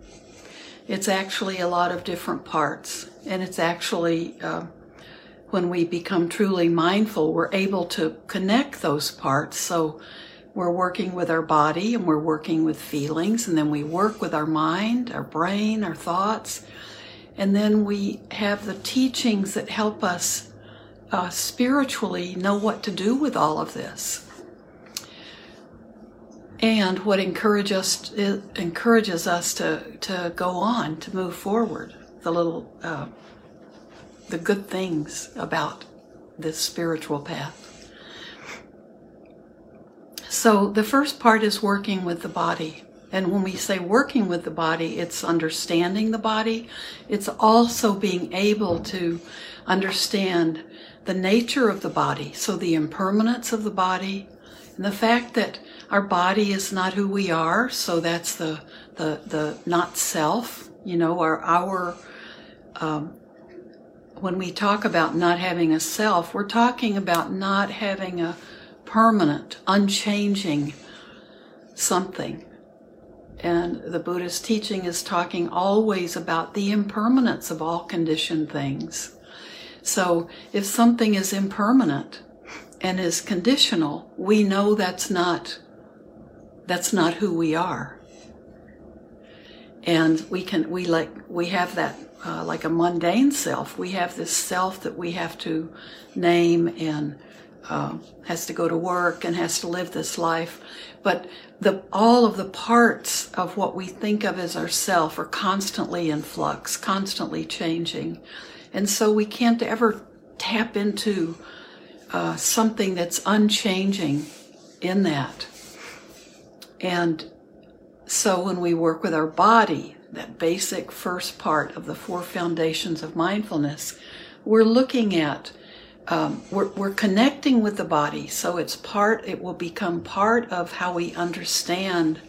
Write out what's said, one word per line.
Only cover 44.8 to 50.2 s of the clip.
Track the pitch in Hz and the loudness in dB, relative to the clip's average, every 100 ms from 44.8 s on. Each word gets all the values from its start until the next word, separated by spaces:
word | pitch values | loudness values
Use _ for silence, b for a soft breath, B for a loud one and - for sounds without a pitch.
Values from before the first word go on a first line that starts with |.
| 165 - | -2 -4
it's | 165 - | -6 -6
understanding | - 170 156 - - 170 175 202 220 | 0 0 0 -4 0 2 2 2 0
the | 220 | 0
body. | 220 214 220 226 - B B B B | 0 0 0 -2 -6 B B B B
It's | 208 - | -4 -4
also | - 220 226 240 - 220 | 4 8 10 8 4 2
being | 196 196 180 170 | 2 2 0 -2
able | 185 208 208 196 170 | 0 2 4 2 0
to | - 185 170 170 - B B B - | -2 -4 -2 -2 -8 B B B 0
understand | 190 196 - - 202 | 0 2 -2 0 0